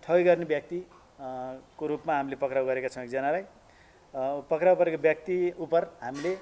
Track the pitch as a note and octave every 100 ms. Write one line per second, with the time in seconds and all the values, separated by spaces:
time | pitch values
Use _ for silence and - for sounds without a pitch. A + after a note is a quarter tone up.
0 | - F3 F3+ E3+ E3 D3 - F3 F3+ -
1 | - _ C3 B2+ B2+ C3 - - D3+ D3
2 | D#3 D3 C#3 C3+ C3+ C3+ C3 C3 B2+ -
3 | B2 C3 C3+ E3 G3+ - _ - _ _
4 | _ C3+ C3 C#3+ C3+ D#3+ F3 F3+ E3+ D#3+
5 | D#3 D#3 - F3+ F3 F3 D#3+ E3 F3 -
6 | A#2+ C#3 D#3+ F#3+